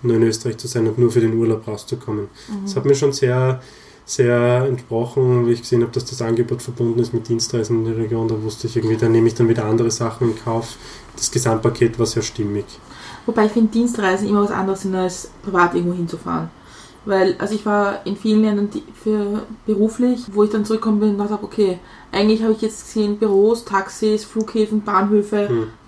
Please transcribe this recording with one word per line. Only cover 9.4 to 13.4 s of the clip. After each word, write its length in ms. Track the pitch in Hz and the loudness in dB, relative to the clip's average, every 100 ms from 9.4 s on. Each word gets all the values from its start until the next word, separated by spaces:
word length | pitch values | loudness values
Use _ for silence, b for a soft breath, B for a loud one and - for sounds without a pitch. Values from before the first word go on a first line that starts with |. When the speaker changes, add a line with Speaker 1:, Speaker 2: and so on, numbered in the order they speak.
| 117 | 2
Speaker 1:
wieder 180 | 117 107 | 2 0
andere 260 | 113 117 | 0 0
Sachen 400 | - 117 110 120 | 0 -4 -2 -2
in 40 | 110 | -2
Kauf. 400 | - 113 117 - B B B - | -4 -4 -4 -14 B B B -8
Das 140 | - | -4
Gesamtpaket 720 | 135 - 110 120 113 117 113 | -2 0 2 0 2 0 2
war 80 | 110 | -2
sehr 160 | - | -2
stimmig. 420 | 110 - 104 101 98 - B B B B - | -6 -4 -4 -4 -6 -14 B B B B -4
Speaker 2:
Wobei 180 | 233 | 2